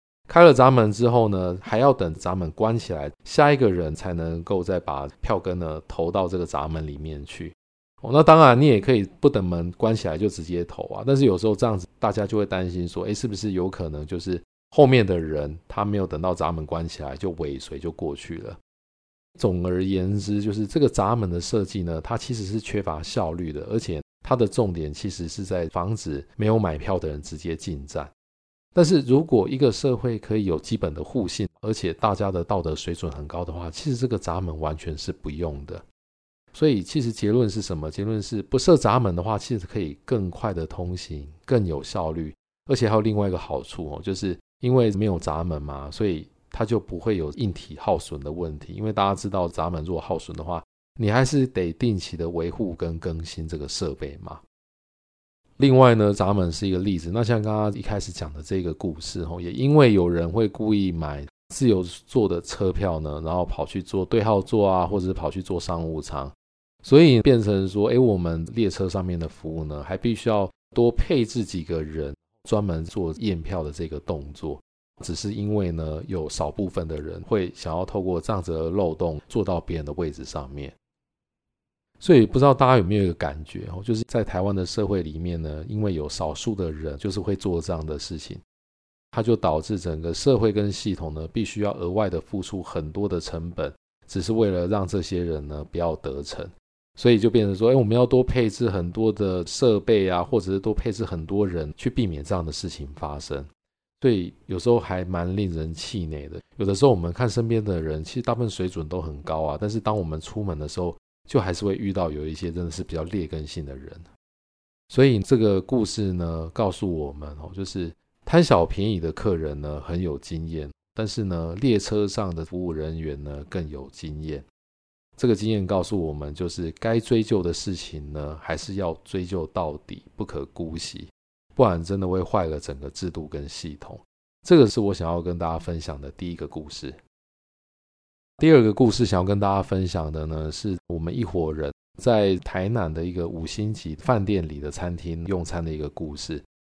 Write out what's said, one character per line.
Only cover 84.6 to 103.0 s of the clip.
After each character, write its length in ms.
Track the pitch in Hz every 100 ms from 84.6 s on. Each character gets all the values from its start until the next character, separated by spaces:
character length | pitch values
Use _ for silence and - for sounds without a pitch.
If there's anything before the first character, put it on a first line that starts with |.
社 220 | 87 - 98
会 160 | 98
里 160 | 80 78
面 220 | 87 85
呢， 240 | 80 76 80
因 140 | 107
为 100 | 104
有 160 | 82 73
少 260 | - 78
数 200 | 76 -
的 180 | 98 85
人 240 | 76 78 73
就 140 | 104
是 100 | 95
会 140 | 92 98
做 240 | 101 85
这 120 | 80
样 120 | 85
的 140 | 80 73
事 200 | - 80
情， 200 | - - - _ _ _ _ _ _
它 120 | -
就 140 | 113 113
导 240 | 90 78
致 180 | - 104
整 220 | 87 78
个 120 | 85
社 260 | 82 143 123
会 120 | 110
跟 220 | 104 101
系 220 | 95 107
统 180 | 90 80
呢， 160 | 78 80
必 160 | 117
须 160 | 101 107
要 140 | 101
额 160 | - 87
外 180 | 95 101
的 100 | 85
付 200 | - 101
出 200 | 90 95
很 280 | 85 - 76
多 160 | 98 101
的 140 | 87
成 300 | - 85 85
本， 200 | 87 71 - _ _ -
只 160 | 98
是 120 | 85
为 160 | 113 104
了 160 | 90 87
让 200 | 104 90
这 140 | 101
些 200 | 85 92
人 240 | 87 78 73
呢， 180 | 73 73
不 80 | 85
要 180 | 85 78
得 260 | - 67
逞。 240 | 71 - 82 - _ _ _ -
所 120 | 120
以 80 | 113
就 100 | 113
变 160 | 117 101
成 80 |
说， 140 | 95 113
诶， 60 |
我 100 | 135
们 100 | 107
要 100 | 117
多 180 | 123 127
配 260 | 123 127 113
置 200 | 101 117
很 220 | 95 87
多 220 | 92 110
的 340 | 104 101 92 85
设 340 | - 127 104
备 280 | - 110 95
啊， 140 | 87
或 160 | 87 117
者 120 | 92
是 60 | 98
多 160 | 110
配 160 | 104 120
置 160 | 101 104
很 180 | 85
多 220 | 80 98 101
人 260 | 85 76
去 140 | - 123
避 180 | - 104
免 160 | 76
这 100 | 73
样 100 | 92
的 80 | 82
事 160 | 73 87
情 180 | - 71
发 220 | 71